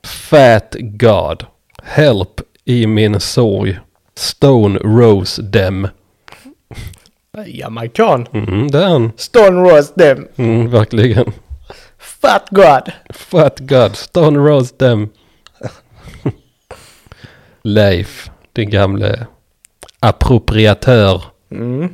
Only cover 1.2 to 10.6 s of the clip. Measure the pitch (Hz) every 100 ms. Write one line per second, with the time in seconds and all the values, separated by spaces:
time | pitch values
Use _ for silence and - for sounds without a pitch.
1.2 | 76 82 - _ _ - - - 147 107
2.2 | 92 - - _ - 120 110 107 107 104
3.2 | - - 117 101 104 87 _ _ _ -
4.2 | - - 143 127 101 98 107 110 120 98
5.2 | 92 - 107 107 95 95 95 - _ _
6.2 | _ - 262 302 _ - - - _ _
7.2 | _ - 202 - - 113 117 - 220 135
8.2 | 117 110 104 98 143 139 190 156 113 -
9.2 | - 240 202 180 180 151 143 - 156 135
10.2 | - - 117 117